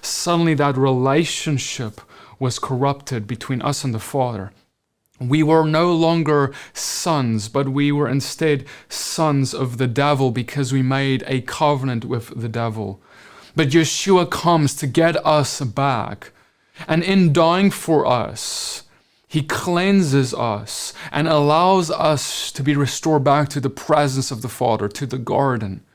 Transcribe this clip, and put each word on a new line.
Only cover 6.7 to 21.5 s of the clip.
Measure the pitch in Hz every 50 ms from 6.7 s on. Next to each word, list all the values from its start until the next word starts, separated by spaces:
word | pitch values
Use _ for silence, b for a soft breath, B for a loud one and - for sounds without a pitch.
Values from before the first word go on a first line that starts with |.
| B
sons, | - - - - - - 180 160 143 127 117 110 107 101
but | 110 - 139 139 135
we | 131 143 143 147 143
were | 147 147 117
instead | 127 139 - - - - 165 156 147 131 - B B B B B
sons | - - - - - 175 160 151 143 139 135 - -
of | - 135 123 120
the | 117 131
devil | 123 110 143 139 147 147 131 135 127
because | 110 127 117 - - 143 135 120 135
we | 135
made | 127 127 135 135 135 135 131 - -
a | - 135 131
covenant | 131 - - - 160 147 147 131 131 131 120 117 -
with | - 120 113 113 - - 120
the | 117 113
devil. | 110 117 117 113 107 110 104 98 101 - B B B B B B B B B B B
But | 156 160 135
Yeshua | 147 165 160 - - - - 196 190 180 170 -
comes | - - - 175 170 160 147 135 -
to | - 151
get | 131 107 165 165 170 165 - -
us | 156 151 151 135 - - -
back. | 143 113 101 143 139 139 127 110 - - 104 - - - - B B B B B B B B B B
And | B 156 170 170
in | 190 196 190 180 160
dying | 143 170 160 165 175 190 202 196
for | - - - 233 - 143 -
us, | 120 123 117 101 - - - - - - - - - - - - b b b b b b b b
he | b - 156 143
cleanses | - - - - 180 175 175 185 196 202 196 175 143 135 139 131 120 -
us | - 120 113 104 104 107 - - - - - - B B B
and | B 147 151
allows | 165 156 147 143 147